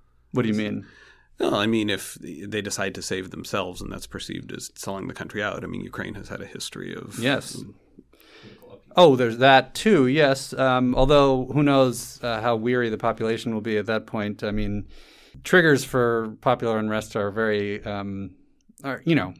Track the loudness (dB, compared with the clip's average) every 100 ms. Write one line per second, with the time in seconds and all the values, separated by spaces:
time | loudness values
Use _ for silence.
0 | _ _ _ -2 0 0 -2 -6 -10 -20
1 | -20 _ _ -6 -2 0 0 0 0 -4
2 | -8 -14 -14 -14 -8 -6 -6 -6 -6 -8
3 | -8 -8 -8 -12 -8 -6 -6 -10 -12 -12
4 | -12 -12 -12 -12 -12 -14 -14 -14 -10 -10
5 | -10 -12 -10 -6 -6 -6 -8 -10 -10 -10
6 | -10 -12 -12 -14 -14 -14 -14 -12 -12 -12
7 | -14 -6 -4 -4 -6 -14 -16 -20 _ -20
8 | -20 _ _ -20 -20 -20 -20 -20 _ 8
9 | 8 8 2 4 8 8 6 0 4 6
10 | 6 4 4 2 -4 0 2 2 2 4
11 | 6 6 6 2 0 2 4 6 4 0
12 | -10 -8 -6 -2 0 0 0 0 0 0
13 | -2 -2 -2 -2 -4 -4 -2 -2 -2 -4
14 | -4 -6 -6 -6 -4 -2 -2 -4 -8 -16
15 | -20 -20 _ -18 2 6 6 4 2 0
16 | 2 0 -4 -4 0 0 0 0 0 -4
17 | -4 -4 -2 0 0 0 -2 -6 -8 -8
18 | -8 -8 -10 -14 _ _ _ -14 -10 -4
19 | 0 0 0